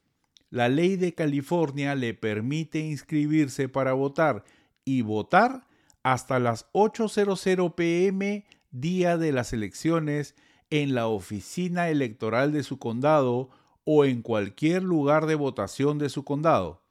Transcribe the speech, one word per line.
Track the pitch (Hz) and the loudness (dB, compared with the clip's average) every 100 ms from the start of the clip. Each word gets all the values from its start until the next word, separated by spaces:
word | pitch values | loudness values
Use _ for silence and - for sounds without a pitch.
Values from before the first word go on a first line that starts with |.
| _ _ _ _ _ | _ _ _ _ _
la | 123 120 | -2 2
ley | 143 175 190 | 2 2 0
de | 180 | -2
California | 170 156 139 139 175 151 139 143 | -2 -2 -2 -2 0 0 -2 -4
le | 139 117 101 | -2 -4 -4
permite | 107 107 120 151 156 156 | -4 -2 -2 -4 -4 -6
inscribirse | 156 143 - 151 147 156 139 131 131 | -6 -8 -4 -2 2 2 2 -2 -4
para | 135 131 | -2 0
votar | 131 139 139 156 104 - _ _ _ | 0 0 0 0 0 -8 _ _ _
y | 135 131 | -2 -2
votar | 107 107 98 180 247 262 - _ _ _ | 0 -2 2 4 4 0 -14 _ _ _
hasta | 131 127 - 131 | 0 0 0 0
las | 120 113 - | 0 -2 -2
ocho | 185 214 220 220 | 2 2 0 -2
cero | 214 202 185 | 0 0 0
cero | 190 185 175 170 | 0 2 0 0
P | 170 170 196 | 0 2 2
M | 190 202 208 - _ _ | 0 -4 -6 -10 _ _
día | 123 160 185 175 170 | -6 -2 0 2 2
de | 160 | 2
las | 131 110 | 0 -2
elecciones | 117 101 - 160 165 151 147 139 _ _ _ _ | -4 -4 -2 0 0 0 -4 -6 _ _ _ _
en | 151 139 127 | -2 0 0
la | 113 | 0
oficina | 107 87 104 - - 180 175 170 | -2 -4 -10 -8 -6 -4 -2 0
electoral | 151 123 107 110 117 147 | 0 -2 -4 -2 2 2
de | 151 | 0
su | - 135 | -4 -8
condado | 117 117 147 156 127 120 131 _ _ _ - | -6 0 2 4 4 0 -4 _ _ _ 2
o | 151 139 | 4 4
en | 120 | 0
cualquier | 117 110 101 - 156 185 | -2 -2 -2 -2 0 0
lugar | 185 160 139 156 156 | 0 2 2 2 2
de | 156 | 0
votación | 135 - 98 - 143 151 | -2 -4 -6 0 0 0
de | 143 | -4
su | 147 | -4
condado. | - 143 160 120 87 87 _ | -4 0 4 2 0 -8 _